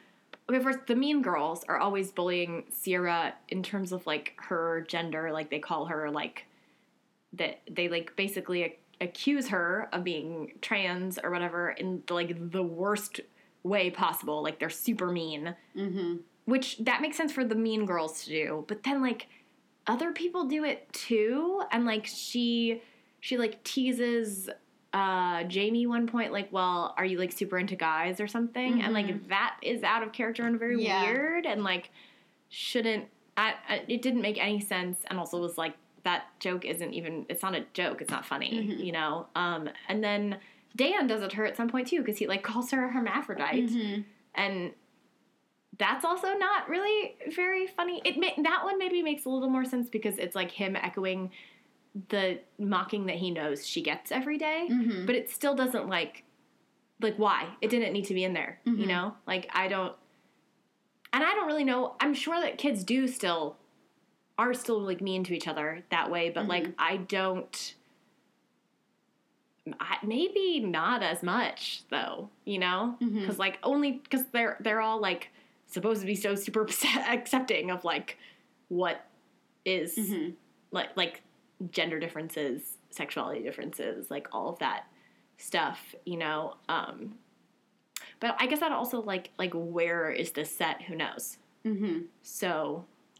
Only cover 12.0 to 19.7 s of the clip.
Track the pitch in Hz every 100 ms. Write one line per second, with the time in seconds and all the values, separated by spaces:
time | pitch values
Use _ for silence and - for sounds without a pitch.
12 | - 175 170 170 170 185 175 165 196 208
13 | 208 - - _ _ _ 175 202 180 -
14 | 170 156 151 151 151 156 156 - - 214
15 | 180 175 165 151 165 180 - 185 196 185
16 | 175 170 - _ - 262 262 - 226 240
17 | 302 302 311 277 240 220 226 214 202 175
18 | 156 160 - 156 151 156 151 208 262 277
19 | 254 226 - - _ _ _